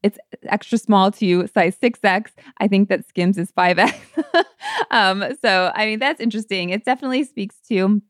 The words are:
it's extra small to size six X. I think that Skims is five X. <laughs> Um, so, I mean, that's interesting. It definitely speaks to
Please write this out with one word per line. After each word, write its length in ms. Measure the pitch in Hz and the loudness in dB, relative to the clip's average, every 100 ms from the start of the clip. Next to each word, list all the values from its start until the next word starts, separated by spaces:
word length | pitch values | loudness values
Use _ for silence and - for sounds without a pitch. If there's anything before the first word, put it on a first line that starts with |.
it's 160 | 202 - - - | -2 -4 -20 -18
extra 340 | - 208 - 226 | -6 -6 -2 -4
small 320 | - 202 190 | 2 4 4
to 340 | - 196 175 180 | 0 0 0 0
size 280 | - 170 - | 0 0 0
six 220 | 240 - | -2 0
X. 300 | 202 190 220 _ - - | 0 0 -4 _ -20 -4
I 120 | 214 | 0
think 200 | 196 196 | 2 2
that 180 | 190 - | 0 -4
Skims 300 | - 175 196 | -2 0 0
is 140 | 175 | -4
five 280 | - 180 175 | 0 2 4
X. 200 | 214 - - - | 2 0 -10 -8
<laughs> 300 | 311 339 349 _ 831 - - | 0 0 -2 _ -8 -6 -2
Um, 340 | 233 196 190 196 285 | 2 2 0 -6 -4
so, 280 | 226 190 185 | 0 2 0
I 120 | - 214 | -2 -2
mean, 120 | 214 | -2
that's 220 | 262 311 | -2 -2
interesting. 500 | 233 214 214 190 175 | -4 -4 -6 -6 -4
It 140 | 196 | -4
definitely 400 | 247 254 269 254 | -2 -4 -2 -2
speaks 320 | 285 - 196 _ _ | -4 -6 -10 _ _
to 340 | 202 190 208 | 0 2 0